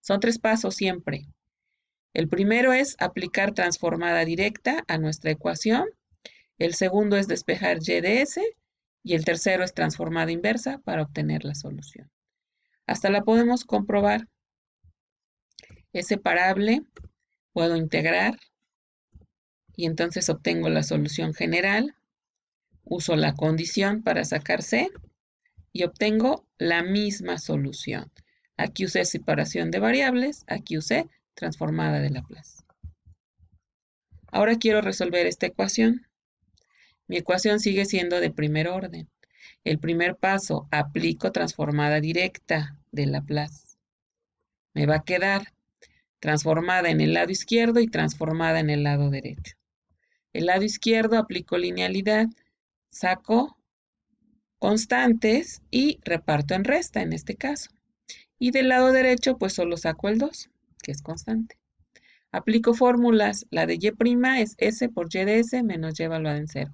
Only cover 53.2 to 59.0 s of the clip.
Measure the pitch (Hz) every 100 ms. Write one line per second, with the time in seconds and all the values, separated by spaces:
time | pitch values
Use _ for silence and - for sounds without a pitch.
53.2 | - 226 285 _ _ _ _ _ _ _
54.2 | _ _ _ _ - 214 226 247 254 226
55.2 | 220 233 349 - _ 240 277 - - 170
56.2 | - 147 143 185 202 294 349 - 170 160
57.2 | - - 262 285 - _ _ _ _ -
58.2 | - _ 247 254 262 254 254 262